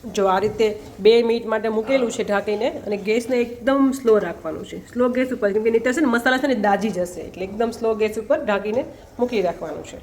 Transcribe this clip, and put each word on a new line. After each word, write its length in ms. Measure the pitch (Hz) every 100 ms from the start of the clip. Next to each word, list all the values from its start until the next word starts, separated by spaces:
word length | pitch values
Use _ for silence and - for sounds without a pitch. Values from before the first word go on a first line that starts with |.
| 240
જો 100 | 208 190
આ 100 | 190
રીતે 220 | 208 214 220 208 - -
બે 80 | 196 233
મિનિટ 220 | 233 233 220
માટે 160 | 220 220 220
મૂકેલું 340 | 220 269 233 -
છે 80 | 196
ઢાંકીને 380 | 202 202 208 254 - 202
અને 100 | 202 196
ગેસને 280 | 226 240 247
એકદમ 400 | 233 240 226 277 269 269
સ્લો 140 | 226 208
રાખવાનું 400 | 175 165 160 156 190
છે. 80 | 170 -
સ્લો 120 | 233 247 247
ગેસ 120 | 254 247
ઉપર, 160 | 202
કેમ 100 | 202 226
કે 40 |
નહીંતર 220 | 226 240
છે 80 | 262
ને 100 | 285
મસાલા 280 | 233 240 254
છે 60 | 285
ને 60 | 233 208
દાજી 260 | 196 214 180
જશે, 240 | 180 165 156
એટલે 160 | - 190
એકદમ 220 | 208 233 233
સ્લો 160 | 226
ગેસ 240 | 214 214 220
ઉપર 160 | 214 302 233
ઢાંકીને 340 | 196 208 233 - - - -
મૂકી 240 | 247 226 180
રાખવાનું 360 | 165 165 151 156
છે. 80 | -